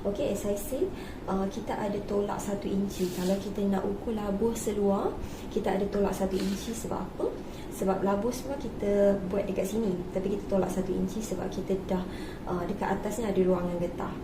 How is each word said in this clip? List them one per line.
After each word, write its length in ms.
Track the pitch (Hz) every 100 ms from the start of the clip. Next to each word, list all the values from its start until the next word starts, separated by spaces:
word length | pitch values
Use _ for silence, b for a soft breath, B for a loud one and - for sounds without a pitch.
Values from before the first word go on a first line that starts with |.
Okey, 320 | 196 208 269 196
as 80 |
I 160 | 208 208
say, 240 | - 262 381 B B B -
uh, 160 | 190 196
kita 320 | 226 - -
ada 160 | 214 202 202
tolak 240 | 202 202 -
satu 240 | - 196 -
inci. 400 | 196 196 - 180 -
Kalau 240 | 180 196
kita 240 | 196 196 202
nak 160 | 196 -
ukur 240 | 202 240
labuh 400 | 214 208 196 226
seluar, 640 | 226 - 208 202 196 339 - B B B
kita 320 | 214 196 190
ada 80 | 196
tolak 240 | 202 196
satu 240 | 185 190 185
inci. 400 | 190 196 - 220
Sebab 240 | 185 190
apa? 320 | 190 - 330 - B B B
Sebab 320 | - 190 185
labuh 320 | 196 202 226 247
seluar 240 | - 277
kita 560 | 226 - 202 202 202 196 190
buat 160 | 202 196
dekat 320 | 185 185 214
sini, 160 | 220 175 180
tapi 240 | 190 190 202
kita 80 | -
tolak 240 | 196 180 185
satu 160 | -
inci 320 | 185 185 220
sebab 240 | - 180 185 196
kita 240 | 185 190 -
dah, 160 | 175 185 B B B
uh, 240 | - 180 175
dekat 320 | 202 196 196
atas 240 | 208 -
ni 80 | 220
ada 80 | 185 180
ruangan 320 | 180 175 175
getah. 320 | 175 - - -